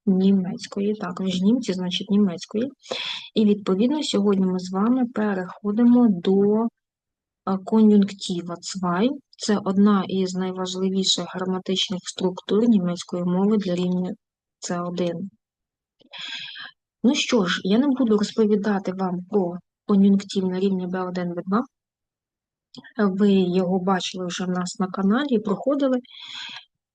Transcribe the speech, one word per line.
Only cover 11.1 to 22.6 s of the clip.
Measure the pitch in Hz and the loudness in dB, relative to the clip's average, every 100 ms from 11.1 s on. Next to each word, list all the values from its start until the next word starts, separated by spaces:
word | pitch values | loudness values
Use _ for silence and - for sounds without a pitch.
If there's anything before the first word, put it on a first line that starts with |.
| - 175 185 | -2 -4 -6
граматичних | 185 185 190 185 185 180 | -4 -4 -4 -4 -4 -6
структур | - - 185 185 - 202 240 | -8 -6 -4 -4 -2 2 4
німецької | 208 180 175 - 175 | 4 2 -4 -6 -4
мови | 175 180 202 220 | -2 0 2 2
для | 185 175 | 0 -2
рівня | 180 180 180 214 _ _ _ _ | -2 -2 -4 -8 _ _ _ _
С | - 175 | -8 -6
один. | 175 180 175 170 196 - _ _ _ _ _ _ _ - - - - - - _ _ _ | -6 -4 -4 -4 -10 -14 _ _ _ _ _ _ _ -16 -14 -12 -14 -16 -18 _ _ _
Ну | 226 294 | 0 0
що | - 240 175 | 0 0 0
ж, | 185 | -2
я | 190 220 | 0 2
не | 285 | 2
буду | 262 233 208 | 2 2 2
розповідати | 202 - 208 208 214 196 185 | 0 0 2 2 0 -2 -2
вам | 185 190 180 180 | -4 -4 -4 -2
про | 208 175 180 - _ - | -2 -2 -4 -14 _ 0
кон'юнктив | 202 202 196 - 202 185 | 4 6 4 0 -4 -2
на | 185 | 0
рівні | 196 185 180 | 0 0 -4
Б | 185 | -4
один, | 180 180 175 | -6 -4 -6
Б | 175 185 | -6 -2
два. | 208 269 _ _ _ _ _ _ _ _ _ | -2 -4 _ _ _ _ _ _ _ _ _